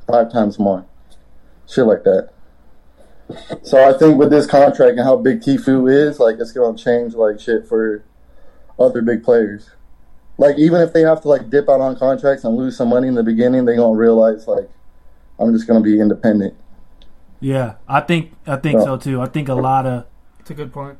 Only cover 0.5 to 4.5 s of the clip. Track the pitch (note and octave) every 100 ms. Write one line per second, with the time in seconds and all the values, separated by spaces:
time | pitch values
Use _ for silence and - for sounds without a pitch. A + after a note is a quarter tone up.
0.5 | G2+ G2+ F#2 - - - - - - -
1.5 | - - - A#2 G2 - F#2 - - -
2.5 | _ - - - _ - - - - -
3.5 | - - C3+ C3+ C3 D#3 C#3 D3 D3 C#3